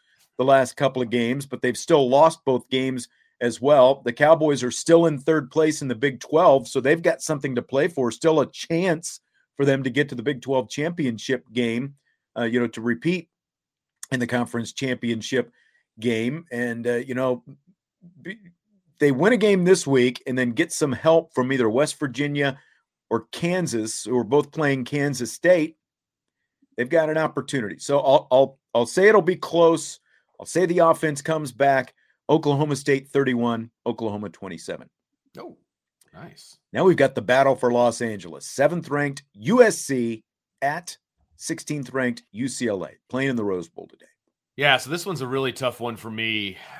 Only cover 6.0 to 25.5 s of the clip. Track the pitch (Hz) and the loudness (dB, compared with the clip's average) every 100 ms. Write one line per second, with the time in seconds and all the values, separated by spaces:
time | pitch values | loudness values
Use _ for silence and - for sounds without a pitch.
6 | 139 131 - 151 175 135 120 135 127 165 | -4 -4 -2 4 6 4 2 -2 2 2
7 | 170 160 - 147 143 123 - 135 175 156 | 2 -2 -4 -6 -4 -6 -4 -2 -2 0
8 | 120 113 160 156 117 - - 165 185 160 | -4 0 0 2 0 -4 -6 -2 0 -2
9 | - - _ _ _ - 139 135 131 120 | -6 -16 _ _ _ -2 0 0 0 -2
10 | 143 123 117 135 127 131 107 - 156 175 | -4 -4 -6 -6 -2 -2 -2 -6 -6 -4
11 | 135 113 - 123 _ 113 120 117 139 - | -4 -4 -4 -6 _ -4 -2 -2 -6 -14
12 | _ _ _ 113 117 120 120 117 117 117 | _ _ _ -6 -2 0 -2 -4 -4 -2
13 | 156 180 - _ _ _ _ _ _ - | -2 -4 -6 _ _ _ _ _ _ -20
14 | - 131 120 123 120 120 110 - 135 123 | -8 -6 -2 -4 -4 -6 -8 -8 -6 -6
15 | 120 113 104 131 120 _ _ _ _ - | -4 -6 -4 -4 -4 _ _ _ _ -6
16 | 117 113 117 156 170 120 120 117 117 120 | -4 -2 -4 -6 -10 -6 -6 -4 -4 -4
17 | 131 127 131 123 - - _ _ _ _ | -4 -4 -2 -4 -8 -20 _ _ _ _
18 | 175 175 170 220 185 _ _ _ _ - | -20 _ -16 -16 -20 _ _ _ _ 0
19 | 147 127 190 240 208 190 175 180 143 135 | 0 4 2 4 4 4 4 2 4 2
20 | 123 123 - 127 123 113 170 - 151 117 | 2 0 -6 -2 -2 -2 -4 -2 -2 0
21 | 160 165 165 - 127 135 113 113 151 - | 4 4 2 -4 -2 0 0 2 -2 -2
22 | 143 117 147 143 143 139 _ _ _ _ | -8 -4 -4 -2 -2 -4 _ _ _ _
23 | - 113 - - 170 185 160 113 110 - | -6 -6 -6 -6 -2 -2 -2 -4 -6 -8
24 | 107 123 104 143 143 156 147 135 120 147 | -4 -2 0 0 0 -2 -2 -2 -4 -4
25 | 143 139 113 - 170 | -4 -4 -8 -2 2